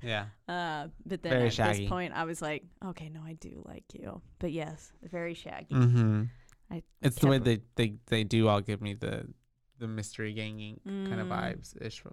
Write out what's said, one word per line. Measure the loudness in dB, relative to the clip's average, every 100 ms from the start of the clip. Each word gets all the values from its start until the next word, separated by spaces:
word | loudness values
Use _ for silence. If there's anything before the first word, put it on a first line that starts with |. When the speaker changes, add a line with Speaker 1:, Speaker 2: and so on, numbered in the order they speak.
Speaker 1:
Yeah. | -2 -2 -2 -10 -6
Speaker 2:
Uh, | -4 -2 -4 -6 -10
but | -8 -6
then | 2
Speaker 1:
Very | 4 4
Speaker 2:
at |
Speaker 1:
shaggy. | 4 4 4
Speaker 2:
this | 2
point, | 0 -2
I | -2
was | -4 -2
like, | -2 -4 -6 _
"Okay, | -10 -8 -10
no, | -10
I | -12
do | -12 -14 -14 -14
like | -16 -16
you." | -14 -12 -12 -14 -6
But | -4
yes, | -4 -6 -8 -16 _
very | -12 -8 -6
shaggy. | -8 -10 -12 0
Speaker 1:
Mm-hmm. | 6 8 8 6 4 0 -6 -20 _ _
Speaker 2:
I | -12 -12 _
Speaker 1:
It's | 0 4
the | 6
way | 6
Speaker 2:
kept |
Speaker 1:
they, | 4 2 0 0
they, | 0 0 -2
they | 0
do | 4 6 6
all | 6
give | 2 -4
me | -4
the, | -4 -4 -6 -8 -14 _ _ _ _
the | -8
mystery | -6 -6 -6 -6
ganging | -4 -8 -8 -10 -12
kinda | -8 -6 -4 -4
Speaker 2:
Mm. | -2
Speaker 1:
vibes-ish. | -2 -4 -6 -12 -10 -10 -10 -16